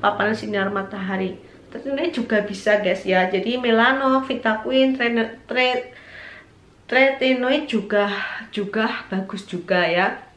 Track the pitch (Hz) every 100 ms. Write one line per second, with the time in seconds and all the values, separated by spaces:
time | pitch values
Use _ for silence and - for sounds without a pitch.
0 | 202 208 202 220 214 208 190 202 196 202
1 | 190 190 185 185 - - - - 277 277
2 | 349 285 - 214 202 190 208 208 190 185
3 | 196 185 185 196 190 247 247 226 240 269
4 | 269 262 262 262 226 220 233 262 262 262
5 | 240 233 226 - - 240 254 247 - -
6 | - - - - - _ - _ - 254
7 | 269 269 262 254 247 294 302 220 190 208
8 | 202 196 - - - - 202 214 220 -
9 | - 190 190 196 - 180 170 185 170 170
10 | 196 - -